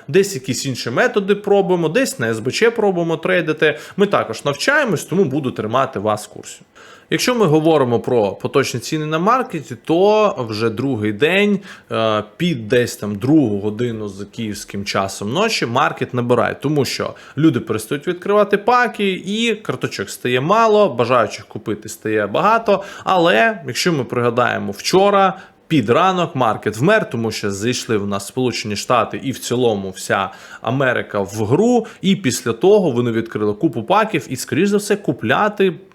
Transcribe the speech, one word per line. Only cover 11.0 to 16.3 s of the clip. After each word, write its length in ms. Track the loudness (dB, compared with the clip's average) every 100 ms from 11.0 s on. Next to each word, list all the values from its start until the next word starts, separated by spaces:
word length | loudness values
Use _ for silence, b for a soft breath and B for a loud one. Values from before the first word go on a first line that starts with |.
| -2
день, 460 | 0 2 4 2 0 B B _
е, 320 | -2 0 0 -2 -4
під 300 | -2 -2 0
десь 280 | 2 2 -4
там 200 | -6 -4
другу 440 | 4 4 4 0
годину 480 | -2 -2 -4 -4 -8
за 180 | -10 -14
київським 600 | -8 -8 -8 -10 -8 -4
часом 480 | -2 -2 -4 -4
ночі 320 | -2 0 -2 -2
маркет 480 | 0 0 -2 -4
набирає, 420 | -2 2